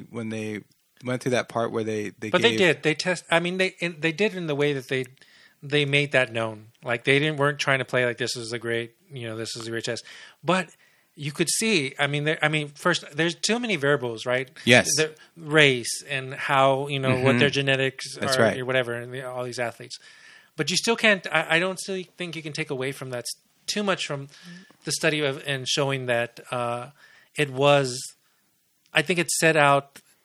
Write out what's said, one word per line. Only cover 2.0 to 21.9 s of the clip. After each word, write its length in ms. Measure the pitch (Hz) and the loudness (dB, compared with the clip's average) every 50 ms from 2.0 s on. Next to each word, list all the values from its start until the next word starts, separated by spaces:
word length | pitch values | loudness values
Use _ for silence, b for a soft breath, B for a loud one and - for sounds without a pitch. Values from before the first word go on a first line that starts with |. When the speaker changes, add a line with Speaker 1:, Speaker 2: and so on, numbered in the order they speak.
| 104 98 - | -6 -8 -10
Speaker 1:
they 120 | - 110 107 | -10 -4 -2
Speaker 2:
But 100 | - 180 | 0 2
they 100 | 190 - 226 | 4 2 4
Speaker 1:
gave 40 | 220 190 170 147 | 4 4 2 2
Speaker 2:
did. 60 | 147 - | 2 0
They 120 | 156 151 | -2 -2
test. 280 | - - 185 175 - - - | 0 -2 -2 -4 -4 0 0
I 100 | 170 165 | 2 2
mean, 180 | 170 175 185 | 2 0 0
they, 180 | 185 185 185 - - | -2 -2 -2 -2 -4
in, 180 | 175 170 175 151 | -6 -6 -4 -2
they 120 | 147 160 160 | -2 -2 0
did 200 | 151 202 214 180 | 0 -2 -2 -2
in 140 | 185 175 | -4 -4
the 80 | 156 147 | -4 -2
way 180 | 139 143 147 143 | 0 0 0 0
that 140 | 135 131 | -2 -4
they, 180 | - 139 131 131 - - b b b b b b b b b | -4 -4 -4 -4 -6 -12 b b b b b b b b b
they 240 | - 139 147 147 147 | -6 0 0 2 2
made 260 | 139 143 143 147 143 147 | 4 2 2 2 2 2
that 180 | 131 127 120 113 | 0 0 0 -2
known. 340 | 113 113 113 110 107 107 - _ _ - | -4 -4 -4 -6 -10 -16 -20 _ _ -6
Like, 200 | 127 117 113 - | -4 -4 0 2
they 160 | 135 139 147 | 2 2 4
didn't, 180 | 147 156 156 | 2 0 0
weren't 220 | 139 139 143 147 143 | 0 0 0 0 -2
trying 200 | - 147 135 131 | 0 0 0 0
to 60 | 127 | -2
play 200 | - - 127 127 | -2 0 0 0
like, 120 | 120 117 | 0 -2
"This 180 | - 123 113 - | -4 -6 -6 -6
is 160 | 127 117 110 | -8 -8 -8
a 60 | 120 117 | -8 -8
great, 340 | 113 117 117 117 117 117 _ _ _ _ | -4 -4 -4 -4 -4 -8 _ _ _ _
you 160 | 143 127 120 | -14 -12 -10
know, 80 | 113 110 | -10 -8
this 180 | 113 113 - - | -8 -8 -8 -10
is 120 | 120 110 | -10 -10
a 20 | 113 | -8
great 120 | 117 113 - | -8 -6 -6
test." 200 | 127 117 110 B B B B B B B B - | -6 -8 -8 B B B B B B B B -2
But 260 | 147 175 190 175 - - b b b b b b b _ | 0 0 0 0 -4 -12 b b b b b b b _
you 160 | - 143 151 | -10 -10 -6
could 180 | 143 - 175 143 | -4 -2 -2 0
see, 440 | - - 226 226 214 165 135 135 - - | 0 0 0 2 2 2 0 -2 -2 -2
I 80 | 143 | -2
mean, 160 | 139 143 147 147 | -2 -2 -2 -2
there, 160 | 151 160 - 156 | -2 0 0 0
I 40 | |
mean, 220 | 151 151 151 147 147 | 0 0 -2 -4 -6
first, 340 | 147 - - 180 165 160 - - 147 | -10 -2 0 0 0 0 -4 -6 -4
there's 200 | 147 160 170 160 | -2 -2 -2 -2
too 240 | - - - 214 247 | 2 2 2 2 2
many 160 | 247 226 196 | 0 -2 0
variables, 500 | 151 139 139 147 131 123 120 113 107 - | 2 4 4 4 4 2 -4 -6 -4 0
right? 240 | 127 123 127 135 - - - - | 0 0 0 0 -4 -10 0 6
Speaker 1:
Yes. 220 | 117 123 120 95 - - | 8 10 10 8 6 2
Speaker 2:
The 160 | 156 156 156 - B B B B | 0 0 0 -4 B B B B
race 680 | 165 165 147 147 156 147 139 131 120 113 - - - - 147 | -14 -6 2 6 6 6 6 4 2 -2 -6 -8 -8 -6 -6
and 240 | 143 135 131 131 139 | -6 -6 -6 -8 -10
how, 540 | - - - 143 135 135 135 135 135 143 | -8 -2 2 4 6 6 6 4 2 -2
you 120 | 143 143 135 | -4 -4 -2
know, 100 | 131 131 131 | 0 0 2
what 60 | 127 127 135 | 2 4 2
Speaker 1:
Mm-hmm. 80 | 120 120 | 4 4
Speaker 2:
their 100 | 139 139 | 2 2
genetics 640 | 131 139 135 135 135 131 135 131 - - - 139 131 | 2 0 0 2 2 2 0 -2 -4 -6 -10 -12 -8
Speaker 1:
That's 200 | 139 - 135 131 | -6 -4 0 2
Speaker 2:
are 40 | 131 | 4
Speaker 1:
right. 180 | 117 110 - 131 | 4 4 2 0
Speaker 2:
or 60 | 127 | -2
whatever, 280 | 123 131 131 123 117 117 | -2 -2 -2 -2 -2 -6
and 180 | 120 120 123 123 | -8 -10 -10 -12
the, 140 | 131 131 | -10 -10
all 160 | 127 127 127 123 | -10 -8 -8 -8
these 160 | 127 117 123 | -6 -6 -6
athletes. 380 | 120 117 - - 120 123 - - B B B B B B B B B B _ | -6 -6 -8 -10 -16 -18 -18 -18 B B B B B B B B B B _
But 140 | - 151 143 | -6 -4 -2
you 60 | 185 | -2
still 180 | 175 - 233 226 | 0 0 0 0
can't, 300 | - - 220 202 185 - - | 2 4 4 4 2 4 4
I, 260 | 156 156 160 - 160 | 4 4 6 4 2
I 20 | 165 | 2
don't 200 | 180 190 185 180 | 2 0 -2 -6
still 220 | - - | -6 -6